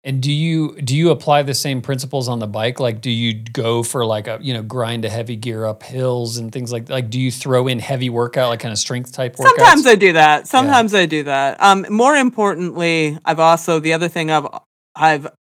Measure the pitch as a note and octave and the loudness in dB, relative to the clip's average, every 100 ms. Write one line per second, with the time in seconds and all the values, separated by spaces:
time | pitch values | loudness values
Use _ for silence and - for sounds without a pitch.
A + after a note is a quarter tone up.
0 | C3+ C3+ C3 D3 E3 D#3+ D#3 - C3+ C#3+ | -4 -4 -2 -2 0 -2 -4 -6 -2 2
1 | E3+ C#3 - D3 C#3 C3 D3 B2+ A#2 C3+ | 2 2 2 2 2 -4 -4 -4 -4 -6
2 | C3 C#3 B2 A#2+ G#2+ G#2+ A2+ B2+ B2+ A2 | -4 -6 -4 -6 -6 -4 -4 -2 -4 -4
3 | B2 A#2 A#2 A2 A2+ A#2 A#2 A#2 A#2 C3 | -4 -2 -2 -4 -8 -4 -2 -2 -2 -4
4 | A2+ G#2+ G#2 A2 C3 A#2 G#2+ B2+ A2+ A#2+ | -2 -2 -6 -8 -6 -6 -6 -6 -4 -4
5 | A2 A2+ A2+ A2+ A#2+ A2 A2 G#2+ - C3 | -6 -6 -8 -8 -8 -6 -6 -6 -10 -4
6 | B2+ B2 A#2+ A#2 A2+ B2+ A#2 A#2+ A#2+ C3 | -2 -2 -4 -8 -8 -8 -8 -8 -6 -6
7 | A#2 B2+ C3 A#2 C#3 B2+ C3 B2 - C3+ | -4 -4 -4 -4 0 0 0 -4 -6 -6
8 | B2+ A#2 A#2+ C#3 B2+ A2+ A#2+ G#2 - B2 | -4 -2 -2 0 -2 -2 -6 -6 -6 -8
9 | B2 - B2+ - C3 - - D4+ C4+ G#3+ | -8 -8 -8 0 2 6 6 6 6 6
10 | F#3+ D#3+ D3+ D3+ - C4 C#4 C4 A3 G3+ | 6 6 6 4 2 2 4 4 4 2
11 | E3+ D#3 C#3+ C3+ C#3 - G3 G3 F#3 G#3+ | 0 -2 -2 -2 -2 4 4 4 0 2
12 | B3+ D4 B3+ A#3 G#3 E3 F3+ D3+ E3+ E3 | 4 4 2 2 0 0 -6 -2 0 0
13 | D3+ D#3 - D#3 D#3+ E3 - D#3+ D#3 D#3+ | -2 -2 -4 2 4 4 2 -2 0 -2
14 | E3+ F3 D#3 D#3 C#3+ - _ _ _ - | -2 -4 0 -2 -2 -14 _ _ _ 0
15 | D#3+ D3+ D3 _ | 2 2 -4 _